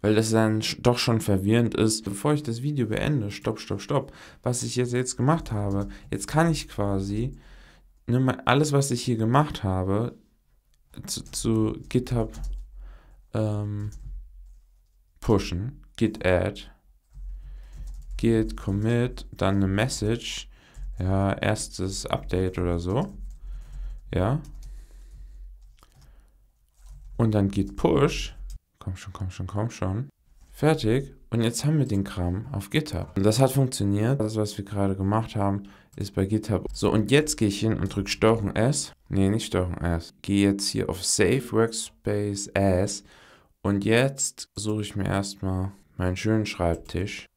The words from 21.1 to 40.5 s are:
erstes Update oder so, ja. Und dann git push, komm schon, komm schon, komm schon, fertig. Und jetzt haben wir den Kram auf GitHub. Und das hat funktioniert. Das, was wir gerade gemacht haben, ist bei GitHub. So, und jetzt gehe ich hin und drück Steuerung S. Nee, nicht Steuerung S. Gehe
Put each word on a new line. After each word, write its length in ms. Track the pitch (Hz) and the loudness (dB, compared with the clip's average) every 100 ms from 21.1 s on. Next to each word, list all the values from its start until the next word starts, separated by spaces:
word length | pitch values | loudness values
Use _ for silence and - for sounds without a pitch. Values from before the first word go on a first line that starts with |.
| 95 98 | 2 2
erstes 720 | - - 107 - - 92 98 - | 2 0 0 -4 -4 -4 -4 -2
Update 520 | - - 90 92 90 | -4 0 0 0 0
oder 220 | 90 85 | 0 0
so, 340 | 87 110 196 - - - - - - - - - - | 0 0 -2 -8 -14 -12 -12 -12 -12 -10 -10 -10 -4
ja. 280 | - 95 143 - - - - - - - - - - - - - - - - - - - _ _ _ _ _ - - - - | 0 2 0 -4 -14 -14 -16 -18 -20 -20 -18 -18 -18 -18 -18 -20 -20 -20 -20 -20 -20 -20 _ _ _ _ _ -20 -18 -14 0
Und 160 | 113 | 2
dann 140 | 104 98 | 4 2
git 300 | 98 98 - | 2 -2 0
push, 580 | - 147 143 - - - - - _ _ | 2 4 2 0 -8 -10 -14 -14 _ _
komm 200 | - 92 | -10 -10
schon, 160 | - | -12
komm 160 | - 95 | -8 -8
schon, 180 | - 95 | -6 -6
komm 220 | 104 117 | -2 -4
schon, 400 | - 92 98 139 _ _ - - | -2 -2 -2 -4 _ _ -20 -20
fertig. 640 | - 151 156 107 123 139 - - | 2 4 4 2 2 0 -14 -4
Und 100 | 117 | 0
jetzt 200 | 117 117 | 0 0
haben 160 | 143 156 | 2 2
wir 60 | 131 | 2
den 180 | 98 | 0
Kram 440 | 98 - 87 90 110 | -2 -2 -2 -2 -4
auf 180 | 101 101 | -8 -2
GitHub. 440 | 151 156 85 90 98 | -2 -2 -6 -4 2
Und 100 | 98 | 4
das 140 | 110 | 6
hat 120 | 135 | 4
funktioniert. 680 | 139 131 - 101 101 110 135 | 4 2 0 0 2 2 0
Das, 160 | 107 110 | 0 0
was 220 | 104 - | -2 -4
wir 80 | 95 | -6
gerade 320 | 101 98 95 | -2 0 0
gemacht 400 | 98 110 113 107 | 2 0 0 -2
haben, 260 | 98 98 98 - _ - | 0 -2 -6 -20 _ -8
ist 180 | 98 | -4
bei 120 | - 98 | 0 0
GitHub. 420 | 107 - 98 - | 0 0 -2 -2
So, 180 | - 110 | 0 2
und 180 | 110 101 | 4 4
jetzt 280 | 139 151 - | 4 4 0
gehe 100 | 107 | 0
ich 140 | 98 | 2
hin 180 | 110 107 | 0 0
und 160 | 95 - | -2 -2
drück 140 | 98 | -4
Steuerung 440 | - 110 110 104 | 2 4 4 2
S. 380 | - 117 143 - - _ | 2 2 0 -4 -14 _
Nee, 220 | 98 95 | 2 4
nicht 160 | 110 - | 2 0
Steuerung 320 | 95 90 85 | 0 0 -2
S. 360 | 85 85 - _ | -2 -2 -4 _
Gehe 300 | - 98 98 | 0 4 6